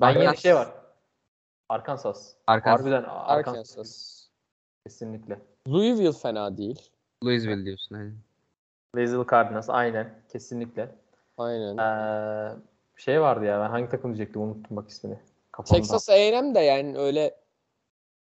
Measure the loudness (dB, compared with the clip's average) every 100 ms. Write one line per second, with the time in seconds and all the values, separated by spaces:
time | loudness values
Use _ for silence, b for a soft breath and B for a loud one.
0 | 4 6 4 4 6 6 4 -8 _ _
1 | _ _ _ _ _ _ -6 -6 -6 -6
2 | -6 -8 -16 _ 0 2 4 2 4 0
3 | -2 -8 0 0 0 -8 -12 -16 -18 -18
4 | -20 -20 _ _ _ _ _ _ -20 -14
5 | -14 -14 -12 -14 _ _ -2 2 2 4
6 | 2 0 -4 -4 -4 -6 -8 -8 _ _
7 | _ -6 -2 0 0 -4 -6 -10 -14 -14
8 | -14 -16 _ _ _ _ _ _ _ -4
9 | -2 -2 4 4 4 -2 -4 -2 -2 -4
10 | -8 -14 _ -16 -12 -10 -10 -10 -12 -14
11 | _ _ _ -10 -6 -6 -6 -2 -2 -2
12 | -4 -4 -4 -6 -8 -12 -20 _ _ _
13 | 0 2 4 2 0 0 -2 -4 -4 -6
14 | -6 -8 -8 -6 -8 -8 -10 -12 -12 -14
15 | -14 -14 _ _ _ -10 2 4 4 -2
16 | 4 6 6 2 2 2 4 2 -2 -4
17 | -2 0 -2 -4 _ _ _ _ _ _
18 | _ _